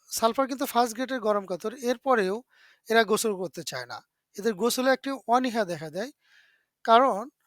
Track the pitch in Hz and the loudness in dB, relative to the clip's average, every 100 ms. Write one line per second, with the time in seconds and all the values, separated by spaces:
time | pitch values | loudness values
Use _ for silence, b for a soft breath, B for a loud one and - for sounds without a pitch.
0 | _ - 226 233 269 269 277 240 240 226 | _ 0 0 0 -2 -4 -2 0 0 -2
1 | 262 262 208 208 190 175 214 262 240 247 | -6 -4 -2 -2 -4 -8 -8 -6 -4 -2
2 | 269 240 185 220 - b b b - 226 | 0 2 2 -4 -10 b b b 0 2
3 | 202 214 226 185 175 - 156 131 120 117 | 4 2 0 -4 -6 -10 -10 -10 -10 -14
4 | - _ _ - 208 180 233 254 262 254 | -16 _ _ -6 -4 0 0 2 2 0
5 | 269 269 - 247 254 226 185 165 160 165 | -2 -8 0 2 2 -2 -4 -6 -8 -8
6 | 254 - b b b b b _ - 226 | -10 -12 b b b b b _ 6 6
7 | 262 196 262 - | 6 2 -6 -16